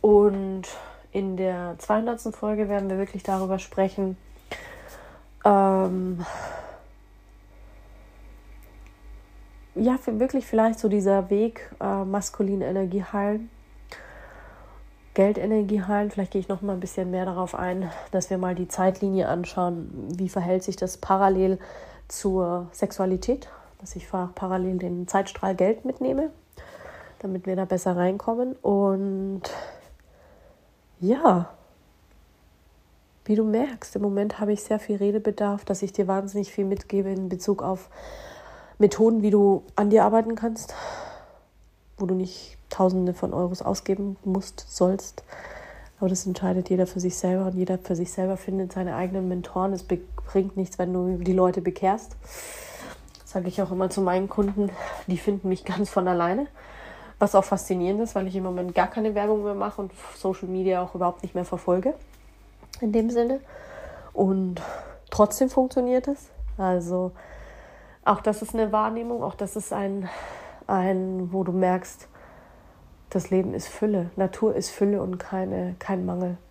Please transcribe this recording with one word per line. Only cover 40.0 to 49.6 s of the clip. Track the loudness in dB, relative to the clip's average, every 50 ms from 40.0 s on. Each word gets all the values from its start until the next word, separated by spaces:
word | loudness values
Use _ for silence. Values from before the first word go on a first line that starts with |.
| 8
arbeiten | 8 6 4 4 2 -2
kannst, | -2 -2 -4 -4 -4 -10 -14 -12 -12 -10 -10 -10 -10 -12 -14 -16 -18 -20 -20 -20 -20 _ _ _ _ -20 _ _ _ _ _ -10
wo | -6 -4
du | -2 -2
nicht | -2 -2 -4 -8 -14 -18 -18 -20 -20 -16 -14
Tausende | 0 4 4 4 6 4 2 0 0
von | -2 -4 -4 0
Euros | 0 -2 -2 -2 -4 -2
ausgeben | -2 -2 -2 0 -2 -2 -2 -2 -6 -6 -6 -2
musst, | -2 -2 -2 -2 -4 -14 -18 -18 -14
sollst. | 0 2 2 2 2 0 -4 -10 -16 -16 -16 -16 -18 -16 -16 -16 -16 -16 -16 -18 -18 -20 -20 -20 -8 _
Aber | 0 0
das | 0 0 -2
entscheidet | -4 -4 -2 -2 0 0 0 0 0
jeder | 2 2 2 0
für | 0 -2
sich | -2 -2 -2
selber | 0 0 0 2 2 0
und | 0 0
jeder | -2 0 0 -2 -4
für | -2 -2 -2
sich | -2 -2 -4 -2
selber | -2 -2 -2 -2
findet | -4 -4 -4 -2 -2 -2 -4 -4
seine | -4 -4 -4 -2
eigenen | -2 -4 -2 -2 -2 -2 -2
Mentoren. | -2 -4 -6 -4 -2 0